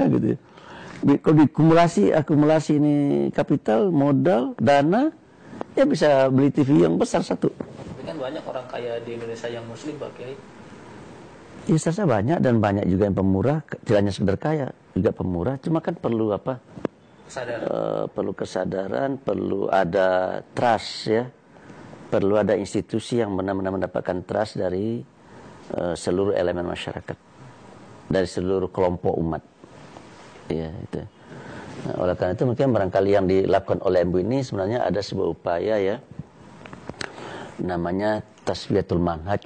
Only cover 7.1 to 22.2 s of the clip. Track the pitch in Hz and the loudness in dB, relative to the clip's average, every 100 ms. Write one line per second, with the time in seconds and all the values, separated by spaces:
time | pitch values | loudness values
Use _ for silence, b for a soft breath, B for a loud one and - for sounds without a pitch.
7.1 | 170 - 185 - - - - - - 131 | 0 -2 -2 -2 -4 -10 -16 -14 -12 -10
8.1 | 156 127 156 - 131 123 123 120 117 120 | -8 -8 -8 -8 -10 -8 -8 -8 -8 -8
9.1 | 117 117 117 120 117 113 113 151 139 113 | -10 -10 -8 -8 -8 -10 -12 -12 -10 -12
10.1 | - 123 135 - - - - - - - | -12 -14 -14 -18 -20 -20 -20 -20 -20 -20
11.1 | - - - - - - 160 - 175 190 | -20 -20 -20 -20 -10 -2 0 0 0 2
12.1 | 107 110 175 127 117 104 101 85 92 104 | 2 2 0 2 2 2 2 0 2 2
13.1 | 98 95 95 113 156 - - - 104 101 | 2 2 2 2 -2 -4 -10 0 2 2
14.1 | 98 98 95 151 156 131 - - 95 101 | 0 -2 -2 -2 -2 -4 -10 -6 -2 0
15.1 | - 95 87 101 135 180 160 190 170 127 | 0 -2 -2 -2 -4 -2 -2 -2 -4 -2
16.1 | 113 110 98 - 127 - - - - - | 0 0 -2 -4 -8 -10 -10 -10 -12 -20
17.1 | - - 135 120 117 - - - 107 104 | -20 -16 -12 -8 -6 -4 -4 -2 -4 -6
18.1 | - 101 98 101 92 92 95 95 120 135 | -6 -6 -6 -6 -4 -4 -4 -4 -4 -4
19.1 | 139 - 95 98 98 104 95 90 95 92 | -4 -4 -4 -2 -2 0 2 2 2 2
20.1 | 92 92 101 - - 123 107 - - - | 2 0 -4 -8 -2 2 2 -2 -8 -2
21.1 | 110 127 - _ B B B B - - | 0 -2 -10 _ B B B B -20 -4
22.1 | 110 | 0